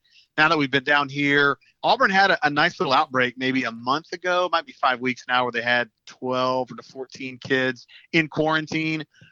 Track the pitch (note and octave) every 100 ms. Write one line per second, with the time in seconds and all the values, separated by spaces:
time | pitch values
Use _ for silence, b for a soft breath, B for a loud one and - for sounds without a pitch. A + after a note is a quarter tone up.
0 | b b b - D#3 D3+ C#3 C#3 C3 C#3+
1 | C3+ C#3+ C#3+ C#3+ C#3+ C3+ b _ D#3+ A#3
2 | B3 F#3+ G3 E3+ D3+ D3 E3+ - - C3
3 | D#3 B2+ B2 B2 C3 C3 A#2+ A#2 B2 D3
4 | - F3+ F3+ F3+ F3+ E3 D3+ - C#3 B2
5 | B2+ B2 - B2+ B2 A#2 A#2+ B2 A#2 _
6 | - - B2+ B2+ B2+ B2+ B2+ A2+ - C3+
7 | B2+ - C3+ B2+ C3 C3 C3 B2+ - B
8 | B E3+ D#3 - D#3 D#3 D3+ D#3 D#3+ D#3+
9 | C#3+ b b